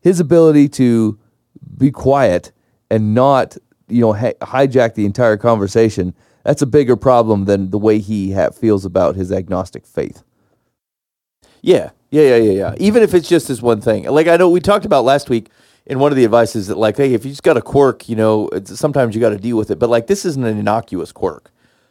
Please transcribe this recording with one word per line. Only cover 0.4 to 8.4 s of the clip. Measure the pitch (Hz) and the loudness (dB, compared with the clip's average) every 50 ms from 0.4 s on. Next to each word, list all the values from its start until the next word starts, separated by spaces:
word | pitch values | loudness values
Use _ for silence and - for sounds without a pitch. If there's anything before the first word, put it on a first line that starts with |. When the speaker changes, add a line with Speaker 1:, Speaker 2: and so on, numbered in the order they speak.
| 165 160 147 147 143 - | 6 6 6 4 2 2
Speaker 1:
to | - - 127 120 117 113 110 107 104 - _ _ _ _ _ _ _ - - - - | 0 0 0 2 2 2 0 -2 -4 -8 _ _ _ _ _ _ _ -20 -20 -20 -4
be | - 131 143 | -2 -2 -2
quiet | - - - 135 139 139 127 95 87 90 - - _ _ _ _ _ _ _ _ | -2 -2 0 0 2 2 2 2 0 -2 -4 -8 _ _ _ _ _ _ _ _
and | 110 110 107 107 | -2 -2 0 0
not, | 107 123 131 139 139 127 - - - - - _ _ _ _ - | 2 2 4 4 4 2 0 -2 -8 -18 -20 _ _ _ _ -4
you | 113 120 | -2 0
know, | 117 110 | 2 2
hi-, | 104 104 123 113 - - | 0 0 -4 -4 -4 -6
hijack | - - - 131 139 131 120 127 117 113 - | -10 -6 -2 0 0 2 2 2 0 0 0
the | 110 101 | -2 -4
entire | 101 - 123 123 113 107 | -2 0 0 0 0 0
conversation, | 95 - 120 117 104 98 95 - 113 113 110 - 101 90 92 - _ _ _ _ _ _ | 0 0 0 0 0 -2 -2 0 2 2 2 0 -2 -6 -6 -8 _ _ _ _ _ _
that's | - 147 - | -4 -2 -2
a | 147 | -2
bigger | 120 127 147 135 120 120 | 0 2 2 2 2 0
problem | 95 - 131 127 120 113 110 107 98 98 | 0 2 2 2 2 2 2 0 0 0
than | 101 101 98 95 92 | 0 0 -2 -2 -4
the | 101 104 | -4 0
way | 104 110 107 107 | 0 0 0 0
he | 95 104 110 101 95 95 98 | -2 -4 -6 -4 -4 -4 -2
ha-, | 98 | -2